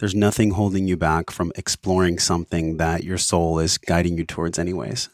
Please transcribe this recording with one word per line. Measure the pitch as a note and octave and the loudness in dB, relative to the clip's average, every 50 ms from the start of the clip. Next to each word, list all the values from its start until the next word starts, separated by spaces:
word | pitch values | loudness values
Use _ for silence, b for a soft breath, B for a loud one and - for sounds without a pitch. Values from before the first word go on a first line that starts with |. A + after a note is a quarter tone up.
there's | G#2+ G2 F#2 | -4 -2 2
nothing | G#2 G#2 G#2 - - A2 G#2 | 4 2 2 4 4 2 2
holding | F#2+ G#2+ G#2 G2 F#2+ G2 F#2+ F#2 | 2 2 0 2 2 0 0 0
you | F2+ | 0
back | E2 E2+ D#2+ D#2+ E2 E2 - | 2 4 4 4 2 2 -2
from | - - F2 E2+ - | -4 -4 -4 -4 -4
exploring | - - - - - - F#2+ F#2 F#2 F#2 F2 F2 E2+ | -8 -6 -6 -6 -4 0 0 2 4 4 2 2 0
something | - - F2+ E2+ E2 - F2+ E2 D#2+ D#2+ E2 D#2+ | 0 0 0 -2 -2 -2 -2 -2 -2 -2 -2 0
that | E2 D#2+ E2+ E2+ - | 0 0 0 -2 -4
your | F2 F#2 F2 | -6 -4 -4
soul | - - - F2 E2+ E2 D#2+ D#2+ | -2 0 2 2 2 2 2 0
is | D#2+ D#2+ - - | 0 0 0 -2
guiding | - - E2+ E2+ E2+ F2 E2+ E2 | -2 0 2 2 2 2 0 -2
you | E2 | -4
towards | - - - E2 E2+ - - | -6 -4 -4 -4 -4 -4 -4
anyways. | E2+ F2 F#2 E2+ A#1 - - B2 - - | -4 -4 -4 -6 -6 -6 -6 -8 -8 -8